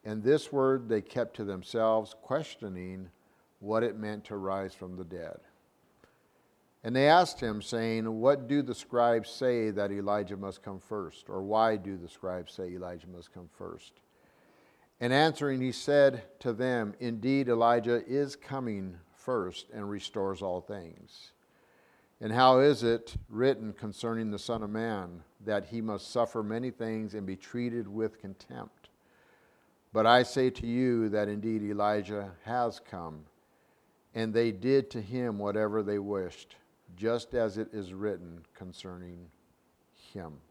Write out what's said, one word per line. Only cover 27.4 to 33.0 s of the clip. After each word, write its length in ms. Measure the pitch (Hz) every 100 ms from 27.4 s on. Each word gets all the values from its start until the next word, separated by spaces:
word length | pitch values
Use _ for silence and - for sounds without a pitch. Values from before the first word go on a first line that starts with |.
| - 120 120 117 98
with 320 | 104 110 -
contempt? 720 | 98 95 - 123 117 _ - _ _ _ _ _ _ _ _ _ _
But 120 | 110
I 200 | 110 123
say 260 | 123 139 127
to 160 | 127 117
you 420 | 120 127 117 110
that 180 | 104 104
indeed 340 | 104 110 110
Elijah 720 | 104 104 104 104 95 104 98 87
has 380 | 107 123 120 -
come, 460 | - 95